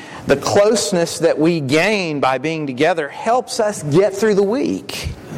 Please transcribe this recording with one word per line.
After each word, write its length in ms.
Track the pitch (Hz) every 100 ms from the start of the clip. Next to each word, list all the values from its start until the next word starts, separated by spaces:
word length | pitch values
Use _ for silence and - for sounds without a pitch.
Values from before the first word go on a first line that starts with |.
| - - -
the 100 | 139
closeness 840 | - 202 208 233 - 180 170 -
that 180 | 160 139
we 200 | 160 170
gain 600 | 135 151 185 214 170 147
by 160 | 131 131
being 300 | 151 160 147
together 420 | 123 151 175 143
helps 500 | - - 254 247 -
us 240 | 214 202
get 300 | 147 151 202
through 220 | 196 220 196
the 80 |
week, 680 | 196 254 - 285 - - - - -